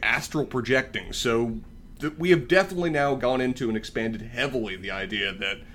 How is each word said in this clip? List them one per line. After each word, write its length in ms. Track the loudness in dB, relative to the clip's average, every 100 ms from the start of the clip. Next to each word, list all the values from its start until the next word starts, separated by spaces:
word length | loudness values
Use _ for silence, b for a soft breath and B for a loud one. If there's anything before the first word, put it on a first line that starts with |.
astral 420 | 2 2 2 -2
projecting, 720 | 0 0 2 2 2 -4 -6
so 460 | -2 2 2 2 -4 -10 -18 -18 -8
th-, 120 | -6 0
we 100 | 4
have 180 | 4 6
definitely 440 | 4 4 0 0
now 240 | 2 2
gone 260 | 2 2 2
into 280 | 2 0 -2
and 80 | -2
expanded 440 | -2 -2 -2 -4
heavily 560 | -6 -2 -2 -2 -4 -6
the 140 | -6
idea 420 | -4 -4 -2 -2
that 280 | -2 -4 -4 -10